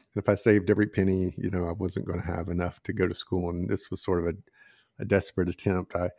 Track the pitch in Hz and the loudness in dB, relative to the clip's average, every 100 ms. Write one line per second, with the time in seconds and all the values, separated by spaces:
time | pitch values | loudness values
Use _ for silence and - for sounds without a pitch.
0 | _ 104 - 101 117 104 95 101 104 - | _ -4 2 4 6 6 6 2 2 2
1 | 95 95 90 - 92 90 85 95 92 - | 2 2 0 -2 -4 -2 -2 -2 -4 -4
2 | - 90 90 90 90 87 87 - - 98 | -6 -6 -4 -4 -4 -2 -4 -6 -6 0
3 | 92 87 - 92 87 87 87 98 - 98 | 0 0 -4 -4 -2 -4 -2 -4 -6 -8
4 | - 87 85 95 - _ - _ _ - | -2 0 0 -4 -10 _ -20 _ _ -8
5 | 104 101 - - 90 - 104 90 87 87 | 0 0 0 -2 -2 0 0 0 -2 -4
6 | 87 | -4